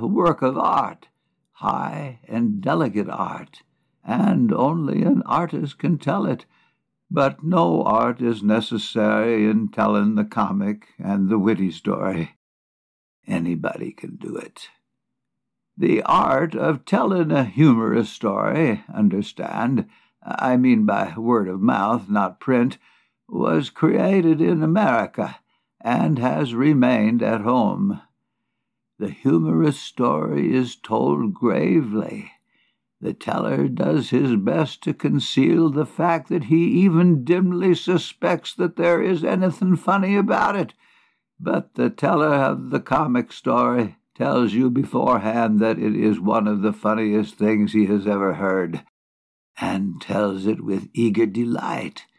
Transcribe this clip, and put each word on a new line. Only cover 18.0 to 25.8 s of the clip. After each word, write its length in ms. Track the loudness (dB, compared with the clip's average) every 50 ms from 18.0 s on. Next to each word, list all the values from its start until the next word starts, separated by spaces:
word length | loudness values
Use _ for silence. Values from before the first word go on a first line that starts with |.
| -2 -2
story, 720 | -4 -6 -4 -2 -2 0 0 0 0 0 0 0 0 -2 -6 -8 -2
understand, 960 | 2 2 2 2 0 -4 -4 -8 -10 -10 -8 -6 -4 -2 0 0 0 -2 -4 _ _ _ _ _ _ -12
I 360 | -10 -6 -4 0 2 2 4
mean 260 | 4 4 4 4 4
by 300 | 2 2 0 -2 -4 -6
word 320 | -4 -2 0 2 2 0 0
of 140 | -2 0 0
mouth, 480 | 2 2 2 2 0 0 -2 -2 -2
not 300 | 0 0 0 -2 -4 -6
print, 360 | -2 0 2 2 2 0 -2 -6 _ _ _ _ _ _ _ _ _
was 440 | -8 -4 -2 0 2 2 0 0 -2
created 720 | -4 0 0 2 2 2 2 2 2 4 4 4 2 2 2
in 200 | 2 2 2 2
America, 760 | 2 2 2 2 2 2 0 0 -2 -4 -6 -6 -6 -8 -14 _ _ _ _ _ _ _ _